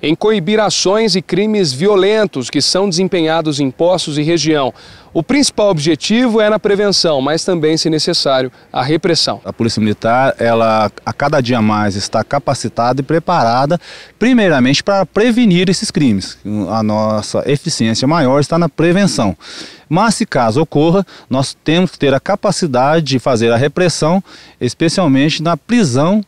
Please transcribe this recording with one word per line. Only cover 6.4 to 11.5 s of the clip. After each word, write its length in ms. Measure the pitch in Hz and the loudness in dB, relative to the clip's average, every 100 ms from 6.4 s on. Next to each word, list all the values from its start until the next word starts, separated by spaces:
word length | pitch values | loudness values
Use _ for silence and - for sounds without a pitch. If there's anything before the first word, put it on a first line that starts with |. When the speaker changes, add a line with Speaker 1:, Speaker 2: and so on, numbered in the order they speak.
Speaker 1:
é 80 | 214 | 2
na 80 | 214 | 0
prevenção, 640 | 208 196 208 185 175 147 | 0 0 0 0 0 0
mas 200 | 135 160 | 0 -2
também, 360 | - 180 151 156 | -2 0 0 0
se 100 | 170 | 0
necessário, 640 | 156 147 170 151 131 131 - - | -2 -2 -2 0 0 -2 -8 -10
a 120 | - | -6
repressão. 580 | 131 160 185 160 - 107 - | -2 0 0 0 -2 -6 -10
Speaker 2:
A 40 | |
Polícia 300 | - 113 - | -4 -2 0
Militar, 540 | 107 104 113 120 135 - | -2 0 0 2 2 0
ela, 540 | 117 117 113 110 104 - - | 0 2 2 2 0 -4 -12
a 60 | |
cada 260 | - 143 151 | -4 -2 0
dia 220 | 120 | 0